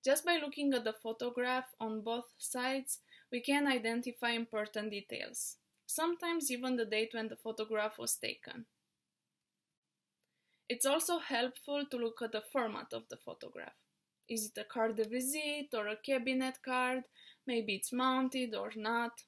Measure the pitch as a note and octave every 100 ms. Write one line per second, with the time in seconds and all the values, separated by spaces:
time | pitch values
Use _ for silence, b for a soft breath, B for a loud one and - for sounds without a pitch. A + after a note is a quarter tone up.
0 | - D4 F4 E4+ D4 D4 C#4+ C4 A3 A3+
1 | A3+ A3+ A#3+ B3 B3 B3+ B3+ - A3 A3
2 | G#3+ A#3 A#3+ - - B3+ B3+ C4+ C4 -
3 | B B B B3 A#3+ C#4+ C#4+ B3+ A3+ A#3
4 | B3 A#3+ A#3+ A#3 A3+ A3 G#3+ G#3+ G#3+ G3+
5 | G3 - - A#3+ - - _ _ - -
6 | E4 E4+ E4+ E4+ C#4+ B3 B3+ B3 A3 G#3+
7 | A3 A3+ A3 A3+ A3+ A3 A3 A3 G#3+ -
8 | A#3 - A2 - - - - _ _ _
9 | _ _ _ _ _ _ _ _ _ _
10 | _ _ _ _ _ _ _ B3 C4+ D4+
11 | D#4+ E4+ - B3 B3 B3+ - C#4+ C#4+ B3
12 | A3+ A3+ A3+ A3 - C#4 A#3 G#3 - -
13 | A3 - - - - - D#2 - _ _
14 | _ _ _ A3+ G#3+ - G#3+ B3 A3+ A3
15 | G#3+ B3 B3+ D4+ D4+ D4 C#4+ A#3 G#3 G#3+
16 | - C4+ A#3 C4 C4 C4 - B3+ B3+ B3+
17 | B3 B B B - A#3+ G#3+ G3 - B3
18 | C4 C4 C4 C4 B3 G#3 G3+ A3 G#3+ A#3
19 | A#3 -